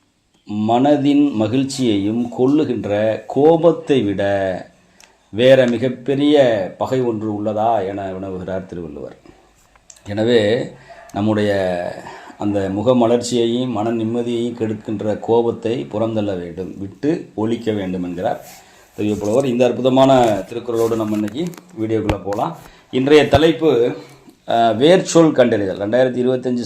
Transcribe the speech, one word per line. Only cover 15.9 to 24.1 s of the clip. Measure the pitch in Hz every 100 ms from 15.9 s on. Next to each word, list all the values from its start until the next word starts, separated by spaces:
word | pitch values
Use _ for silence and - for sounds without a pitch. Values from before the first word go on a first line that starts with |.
புறந்தள்ள | 107 113 110 104 92
வேண்டும், | 87 85 87 -
விட்டு | 98 - 143 170 -
ஒழிக்க | - 110 113 113
வேண்டும் | 104 92 92
என்கிறார் | 90 85 107 - - - - _ _ -
பெரிய | 104 101
புலவர். | 101 120 139
இந்த | 120 127
அற்புதமான | 117 127 131 135 131 117 98 90
திருக்குறளோடு | 117 110 113 113 113
நம்ம | 107 107
இன்னைக்கு | 104 117 175 - - 110
வீடியோக்குள்ள | 110 110 101 101
போலாம். | 95 104 156 - - - _
இன்றைய | 127 135 151 135
தலைப்பு, | 139 165 160 160 120 127 147 -